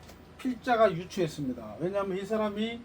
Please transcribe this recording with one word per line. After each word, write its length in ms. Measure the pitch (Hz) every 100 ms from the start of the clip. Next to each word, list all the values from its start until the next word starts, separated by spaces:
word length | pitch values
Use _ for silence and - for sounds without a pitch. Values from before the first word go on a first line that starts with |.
| - - - -
필자가 560 | 262 247 - 233 220
유추했습니다. 840 | 170 180 - 165 - 135 123 107 104
왜냐하면 400 | 170 196 196 185
이 80 | 196
사람이 540 | 214 214 208 220 233